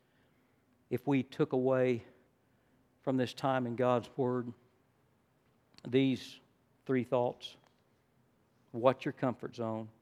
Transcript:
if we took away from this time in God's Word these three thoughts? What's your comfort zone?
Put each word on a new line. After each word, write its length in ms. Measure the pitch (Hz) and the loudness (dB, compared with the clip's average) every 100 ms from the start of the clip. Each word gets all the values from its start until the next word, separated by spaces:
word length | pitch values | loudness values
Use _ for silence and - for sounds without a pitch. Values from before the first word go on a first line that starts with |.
| _ _ _ _ _ _ _ _ _ | _ _ _ _ _ _ _ _ _
if 160 | 123 - | -6 0
we 160 | 135 | 0
took 300 | - - 151 | 0 -2 0
away 500 | 131 127 131 127 117 - - _ _ _ _ _ _ _ _ | 0 2 2 2 0 -6 -20 _ _ _ _ _ _ _ _
from 160 | - 131 | -2 0
this 160 | 117 | -2
time 320 | - 139 131 120 | -2 -2 0 -2
in 100 | 117 | 0
God's 320 | 123 123 120 - | 2 2 0 -2
Word 360 | 123 127 120 - _ _ _ _ _ _ _ _ _ _ _ - - | -2 -2 -4 -12 _ _ _ _ _ _ _ _ _ _ _ -16 0
these 480 | 131 135 120 - - _ _ _ _ - | 2 4 0 -6 -18 _ _ _ _ -2
three 180 | 131 | -2
thoughts? 520 | 113 127 123 - - - _ _ _ _ _ _ _ _ _ _ _ | 2 0 0 -4 -12 -20 _ _ _ _ _ _ _ _ _ _ _
What's 320 | 117 127 131 | 0 2 2
your 100 | 147 | -2
comfort 420 | - 131 113 120 117 | -4 -4 -4 -8 -8
zone? 320 | 113 110 110 - | -6 -6 -8 -16